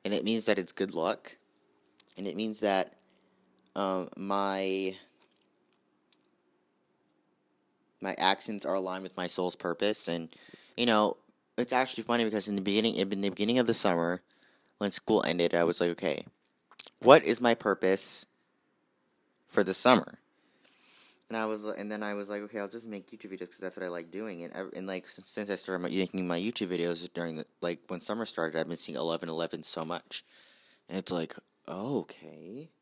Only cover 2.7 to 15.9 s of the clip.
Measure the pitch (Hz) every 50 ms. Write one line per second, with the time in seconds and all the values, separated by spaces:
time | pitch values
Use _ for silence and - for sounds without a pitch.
2.7 | 95 95 90 - - _ _ _ _ _ _ _ _ _ _ _ _ _ _ _
3.7 | _ - 101 95 95 92 90 - - - 98 98 98 101 98 98 98 95 95 95
4.7 | 95 95 95 95 95 95 - _ _ _ _ _ _ _ _ _ _ _ _ _
5.7 | _ _ _ _ _ _ _ _ _ _ _ _ _ _ _ _ _ _ _ _
6.7 | _ _ _ _ _ _ _ _ _ _ _ _ _ _ _ _ _ _ _ _
7.7 | _ _ _ _ _ _ - 95 - - 85 95 98 - - - 107 98 - 73
8.7 | 92 98 95 92 92 95 95 92 - - 90 87 - - 90 90 85 - - 87
9.7 | 85 - 101 104 107 - - - 85 85 82 80 - - - - - - - -
10.7 | _ - 120 120 113 107 107 - - - _ _ _ _ _ _ _ - 123 -
11.7 | 131 127 131 - - - 110 - 120 120 117 110 104 104 95 104 101 101 95 101
12.7 | 98 110 110 117 - - 98 98 104 98 101 101 92 - 104 110 120 127 120 117
13.7 | 113 - - 101 87 85 82 85 90 90 _ _ - _ _ _ _ _ _ _
14.7 | _ _ 104 101 - - _ - 110 101 - - 87 87 85 82 85 85 85 82
15.7 | 87 - 87 87